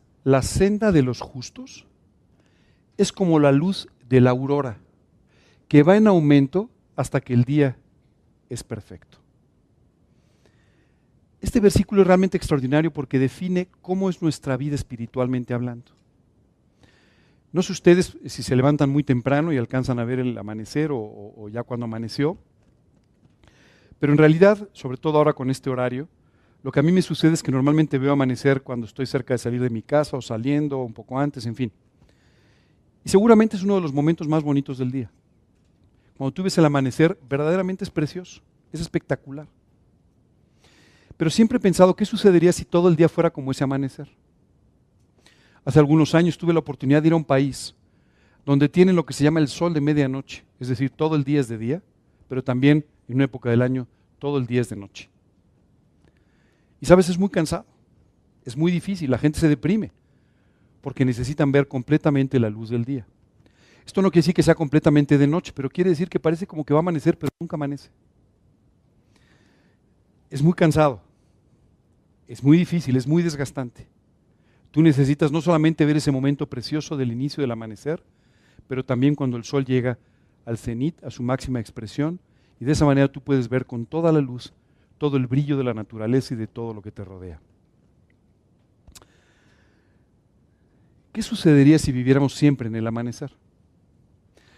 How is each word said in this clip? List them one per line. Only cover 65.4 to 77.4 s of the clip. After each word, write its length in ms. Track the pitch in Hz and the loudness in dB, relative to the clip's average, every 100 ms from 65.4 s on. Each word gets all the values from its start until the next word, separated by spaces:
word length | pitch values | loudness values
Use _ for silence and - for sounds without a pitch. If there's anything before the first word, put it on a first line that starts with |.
| - - | -6 -10
pero 140 | 135 | -8
quiere 220 | - 185 | -2 -2
decir 180 | 151 185 | 0 -4
que 100 | 180 | -2
parece 280 | 160 160 196 | -2 -4 -6
como 180 | 156 143 | -10 -2
que 80 | |
va 60 | 147 | 0
a 20 | |
amanecer, 380 | 175 160 156 - | 0 -2 -2 -2
pero 100 | 143 - | -8 -10
nunca 160 | 170 160 | -10 -8
amanece. 360 | 143 143 - _ _ _ _ _ _ _ _ _ _ _ _ _ _ _ _ _ _ _ _ _ _ _ _ | -8 -8 -14 _ _ _ _ _ _ _ _ _ _ _ _ _ _ _ _ _ _ _ _ _ _ _ _
Es 100 | 139 | 0
muy 120 | 160 | 0
cansado, 500 | 175 165 151 151 104 _ _ _ _ _ _ _ _ _ _ _ _ _ | 4 2 4 0 0 _ _ _ _ _ _ _ _ _ _ _ _ _
es 160 | 113 | -2
muy 140 | 135 170 | 4 4
difícil, 380 | 170 170 127 127 | 2 -2 0 -2
es 100 | 123 | 0
muy 160 | 170 | -2
desgastante. 640 | 170 147 131 - 123 - - _ _ _ _ _ _ _ _ | -2 -6 -8 -8 -12 -14 -20 _ _ _ _ _ _ _ _
Tú 100 | 147 | 2
necesitas 520 | 160 139 135 147 151 | 4 4 2 2 0
no 80 | 160 | 0
solamente 440 | 156 160 160 160 147 | 0 2 2 2 2
ver 120 | 151 | 2
ese 160 | 151 | 0
momento 340 | 131 139 143 110 | 0 -2 -2 -6
precioso 480 | 123 - 151 - 147 | -10 -8 -8 -6 -6
del 160 | 123 | -4
inicio 300 | 117 143 156 | -4 -6 -4